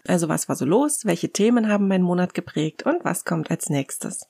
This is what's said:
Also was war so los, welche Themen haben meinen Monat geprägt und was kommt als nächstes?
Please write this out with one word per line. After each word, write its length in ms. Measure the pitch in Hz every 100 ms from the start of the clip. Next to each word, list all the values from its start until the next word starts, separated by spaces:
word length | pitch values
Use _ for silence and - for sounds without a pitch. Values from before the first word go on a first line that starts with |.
| -
Also 220 | 175 160
was 200 | 165 -
war 60 | 139
so 80 |
los, 420 | 127 202 294 - 214
welche 260 | 170 160
Themen 360 | - 208 240 220
haben 220 | 208 196
meinen 160 | 190 180
Monat 280 | 180 180
geprägt 500 | - 180 - 156 -
und 200 | - 339
was 220 | - 175 -
kommt 260 | 165 151
als 180 | 165 -
nächstes? 560 | 143 135 - - - -